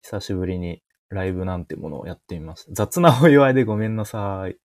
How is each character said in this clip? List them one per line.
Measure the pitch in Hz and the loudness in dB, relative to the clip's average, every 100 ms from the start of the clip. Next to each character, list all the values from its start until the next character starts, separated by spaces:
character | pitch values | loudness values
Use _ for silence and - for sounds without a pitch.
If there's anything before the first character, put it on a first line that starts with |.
久 | - 104 | -10 -10
し | - | -6
ぶ | 95 90 | -4 -4
り | 90 | -4
に | 87 82 _ _ _ | -6 -10 _ _ _
ラ | 98 95 | -6 -4
イ | |
ブ | 92 | -4
な | 92 90 | -6 -6
ん | |
て | 82 | -8
も | 78 78 | -12 -10
の | 71 | -10
を | 85 | -12
や | |
っ | 90 | -14
て | _ 85 | _ -12
み | |
ま | 80 | -12
し | 80 - | -16 -12
た。 | |
雑 | 98 104 - | -4 -4 4
な | 175 120 | 4 6
お | 156 | 8
祝 | 143 135 | 8 6
い | |
で | 131 | 4
ご | 113 107 | 2 0
め | 110 | -2
ん | 110 | -4
な | |
さ | 104 110 101 95 92 | -6 -6 -6 -6 -8
い。 | 90 | -10